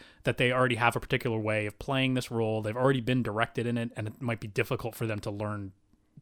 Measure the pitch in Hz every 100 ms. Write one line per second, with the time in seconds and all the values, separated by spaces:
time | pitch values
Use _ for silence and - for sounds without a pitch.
0 | - - 135 - 123 123 127 113 120 120
1 | - 127 123 110 107 107 104 - - 135
2 | 131 127 - 117 110 110 107 110 131 131
3 | 117 127 113 104 120 - 117 117 117 -
4 | 107 - 120 113 110 123 113 117 117 -
5 | 113 104 113 101 107 104 98 - _ _
6 | _ -